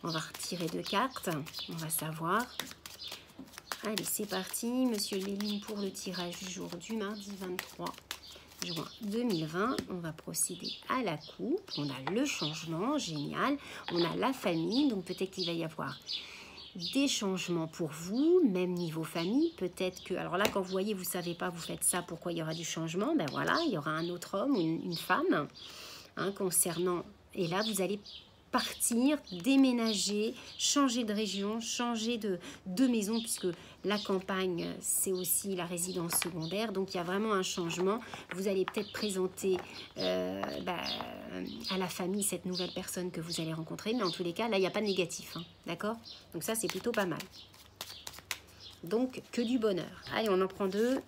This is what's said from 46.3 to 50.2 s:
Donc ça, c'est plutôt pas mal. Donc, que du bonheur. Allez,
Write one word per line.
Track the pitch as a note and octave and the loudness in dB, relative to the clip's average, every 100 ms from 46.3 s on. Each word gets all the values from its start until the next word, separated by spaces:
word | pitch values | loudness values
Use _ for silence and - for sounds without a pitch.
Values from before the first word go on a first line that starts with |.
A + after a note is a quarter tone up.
Donc | E3+ | -6
ça, | D#3+ | -2
c'est | A3+ - | 0 0
plutôt | F#3+ A#3+ | 0 0
pas | A#3 F#3+ | 2 2
mal. | D#3 - - - - - - - - - - - - - - - - | 0 -6 -14 -20 -20 -20 -12 -12 -10 -12 -14 -10 -10 -10 -18 -18 -12
Donc, | E3 G#3+ B3+ - - | 0 2 2 -2 -4
que | - | -2
du | A#3 B3+ | 2 4
bonheur. | A3 F3+ - - - | 4 2 -2 -10 -4
Allez, | - | 0